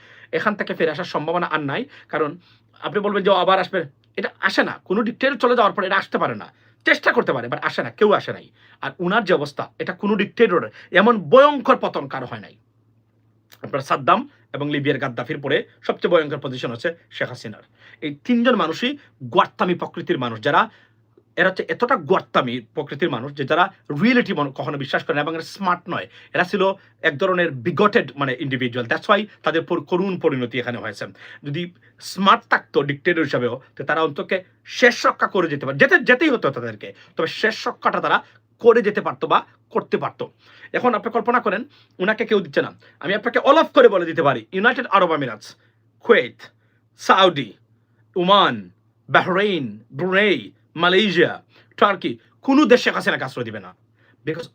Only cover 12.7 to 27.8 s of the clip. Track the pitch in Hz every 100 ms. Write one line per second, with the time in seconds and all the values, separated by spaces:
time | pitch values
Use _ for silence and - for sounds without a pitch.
12.7 | _ _ _ _ _ _ _ _ - -
13.7 | - - 165 131 190 294 _ _ 139 147
14.7 | 147 139 131 135 120 156 147 135 175 -
15.7 | _ - - 196 175 147 147 139 127 156
16.7 | 117 170 170 _ - 120 123 113 101 _
17.7 | _ - - 151 143 - 240 240 214 160
18.7 | 156 247 285 - _ 123 175 180 - 185
19.7 | 175 165 175 143 135 120 110 143 170 220
20.7 | - _ _ _ _ _ - 185 185 208
21.7 | 160 240 262 143 185 - 170 131 123 117
22.7 | - 143 147 165 120 139 143 131 156 196
23.7 | - - 147 220 247 190 160 139 135 139
24.7 | 143 139 175 - 147 147 160 156 - 190
25.7 | 175 - 120 92 - - 147 175 202 190
26.7 | 190 _ _ 160 139 190 180 170 135 117
27.7 | 139